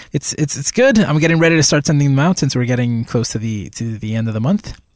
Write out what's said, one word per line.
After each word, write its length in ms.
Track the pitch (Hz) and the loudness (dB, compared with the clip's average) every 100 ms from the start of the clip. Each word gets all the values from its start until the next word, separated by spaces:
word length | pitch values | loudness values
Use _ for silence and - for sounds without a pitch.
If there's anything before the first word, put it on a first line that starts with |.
| - | -8
it's, 220 | 147 - | -6 -4
it's, 240 | - 151 - | -4 -4 -2
it's 140 | 143 | -4
good. 280 | - 262 220 | 2 4 4
I'm 200 | 202 151 | 2 2
getting 200 | 160 165 | 2 4
ready 160 | 165 165 | 4 4
to 80 | |
start 220 | 143 151 139 | 4 2 2
sending 240 | 147 143 | 2 2
them 100 | 135 | 2
out 200 | 160 190 | 2 0
since 180 | 139 127 | -2 -2
we're 80 | 123 | -2
getting 400 | 123 120 117 117 | 0 0 -2 -2
close 240 | 123 110 | -2 -2
to 80 | 113 | -4
the, 300 | 113 107 98 | -6 -6 -8
to 280 | - 117 107 | -10 -8 -6
the 160 | 107 110 | -6 -4
end 120 | 113 | -4
of 60 | |
the 80 | 110 | -2
month, 360 | 117 208 - - _ | 0 -2 -4 -16 _